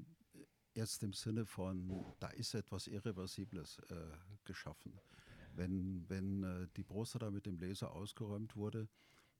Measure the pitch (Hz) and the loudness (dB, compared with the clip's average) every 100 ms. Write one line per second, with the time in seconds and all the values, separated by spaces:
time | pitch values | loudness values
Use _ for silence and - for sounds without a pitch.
0 | - - _ - - _ _ 113 110 - | -14 -16 _ -18 -18 _ _ 0 2 2
1 | 107 95 110 110 107 - 92 92 90 95 | 2 2 4 4 4 2 2 2 2 0
2 | - - 92 - 120 113 - 95 - 101 | -2 -4 -2 0 2 2 2 -2 0 0
3 | 117 92 92 - 98 90 76 - - 87 | 2 2 0 -2 -2 -4 -6 -8 -6 -6
4 | 80 78 92 104 - 90 - 80 - 101 | -6 -8 -12 -12 -8 -6 -6 -6 -8 -12
5 | - - - - - - 90 95 92 92 | -16 -18 -16 -14 -6 2 4 4 4 0
6 | 85 95 95 98 95 90 90 - 98 101 | 0 2 4 4 4 2 -2 -4 -2 0
7 | 117 120 110 101 104 87 90 98 107 76 | 0 0 0 0 0 0 0 0 0 -2
8 | 101 - 107 104 110 104 104 113 110 - | -4 -2 0 0 0 0 2 2 -2 -6
9 | - - - | -20 -20 -20